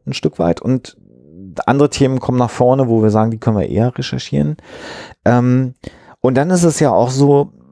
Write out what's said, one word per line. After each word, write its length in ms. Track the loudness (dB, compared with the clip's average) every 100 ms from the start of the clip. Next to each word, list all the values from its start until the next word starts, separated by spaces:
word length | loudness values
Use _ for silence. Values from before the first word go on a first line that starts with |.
| -10
ein 80 |
Stück 240 | -4 -4 -2
weit 240 | -2 -2
und 360 | -2 -4 -6 -20 _ _ -20 -20 -14 -6 -2
andere 220 | 2 2
Themen 300 | 2 0 -2
kommen 180 | -2 -2
nach 100 | -2
vorne, 380 | 0 2 2 2
wo 140 | 2
wir 60 | 2
sagen, 180 | 2 0
die 60 | -2
können 200 | -2 -2
wir 120 | 0
eher 260 | 0 -2 -2
recherchieren. 600 | -8 -8 -6 -4 -2 -6 -12 -20 -18 -18 -20 -6
Ähm, 520 | 0 2 2 0 -2 -8 -20 -20 -20 -4
und 160 | 0 2
dann 140 | 2
ist 140 | 2
es 160 | 2 2
ja 120 | 2
auch 180 | 2 2
so, 400 | 2 4 4 0 -8 _